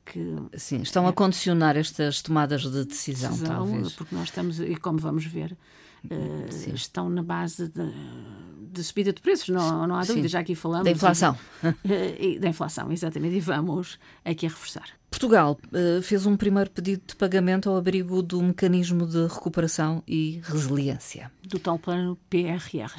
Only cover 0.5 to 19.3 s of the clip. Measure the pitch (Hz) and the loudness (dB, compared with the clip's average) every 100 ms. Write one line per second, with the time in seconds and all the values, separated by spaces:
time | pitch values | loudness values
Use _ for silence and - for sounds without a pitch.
0.5 | - - 131 - 185 180 180 190 185 190 | -10 -4 -4 0 2 4 6 4 4 2
1.5 | 175 160 147 156 - 151 139 - 156 143 | 4 6 4 2 0 0 0 2 2 4
2.5 | 143 131 135 139 - - 131 123 117 160 | 2 0 -2 -4 -4 -6 -4 -2 -2 -2
3.5 | 165 185 - - - 160 180 165 - 175 | -2 0 0 -2 -6 -8 -6 -6 -4 -4
4.5 | 165 165 160 185 160 156 151 160 165 160 | -2 -4 -4 -2 0 0 -2 -2 -6 -8
5.5 | 180 _ - - - - 156 151 151 - | -10 _ -20 -20 -18 -10 -6 -4 -6 -8
6.5 | 160 - - - - 175 175 170 170 170 | -8 -6 -6 -6 -4 -2 -2 -2 -2 -4
7.5 | 170 165 160 160 143 135 123 - 101 - | -4 -6 -4 -6 -6 -12 -14 -16 -16 -16
8.5 | 71 107 185 165 - 202 190 - 381 - | -16 -12 -8 -4 0 0 2 2 2 2
9.5 | 180 165 160 165 180 180 233 170 196 170 | 2 2 2 2 0 2 2 2 0 -2
10.5 | 170 165 170 185 165 185 170 175 123 - | -2 -2 2 2 6 6 6 4 2 -4
11.5 | - 165 160 190 202 185 - 190 - 180 | -2 0 0 0 0 0 0 0 2 0
12.5 | 160 156 - - 165 165 151 156 185 170 | -2 -4 -4 -4 -4 -4 -2 0 0 0
13.5 | 143 170 156 180 - - - - 160 165 | 0 0 -2 -4 -10 -20 -10 -6 -4 -4
14.5 | 160 - - - - _ - 254 214 147 | -6 -10 -12 -14 -20 _ -2 2 4 4
15.5 | 143 - - 175 175 180 208 196 202 202 | 0 -4 0 2 2 2 2 2 2 2
16.5 | 196 196 - 180 190 - - 190 190 180 | 2 0 -2 -4 -4 -6 -2 2 4 4
17.5 | 185 196 190 180 190 180 185 175 180 180 | 2 2 2 2 0 0 0 0 2 2
18.5 | 175 185 180 175 175 170 165 165 | 4 4 4 4 2 2 2 0